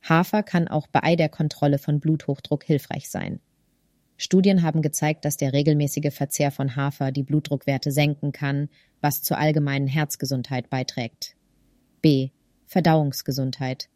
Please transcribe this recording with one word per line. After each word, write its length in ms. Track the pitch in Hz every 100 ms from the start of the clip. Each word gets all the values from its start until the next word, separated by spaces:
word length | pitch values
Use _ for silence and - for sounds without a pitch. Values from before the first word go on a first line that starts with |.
Hafer 400 | - 165 180 214
kann 240 | 202 175 165
auch 200 | 151 -
bei 280 | 139 - 170
der 140 | 156
Kontrolle 500 | - 151 - 147 143
von 200 | - 147
Bluthochdruck 640 | 156 156 - 139 - 147
hilfreich 460 | - 147 - - -
sein. 300 | 92 50 - _ _ _ _ _ _ _ _
Studien 440 | - 185 190 190
haben 200 | 165 156
gezeigt, 440 | 151 - 151 156 151
dass 120 | -
der 160 | 139
regelmäßige 600 | 139 147 147 143 - 147
Verzehr 380 | - 139 - 143
von 240 | - 139 123
Hafer 360 | 139 - 135
die 120 | 135
Blutdruckwerte 680 | 131 151 - 139 - 135 -
senken 400 | 139 147 143 143
kann, 380 | - 143 139 147 _ _ _
was 220 | 147 139
zur 140 | - -
allgemeinen 500 | 151 156 143 139 139
Herzgesundheit 800 | 147 151 - 131 131 120 127 -
beiträgt. 680 | 131 127 - 117 _ - _ _ _ _ _ _ _
B. 280 | 160 139 135 _ _ _ _
Verdauungsgesundheit. 1200 | 196 170 160 147 - - 135 131 127 131 135 -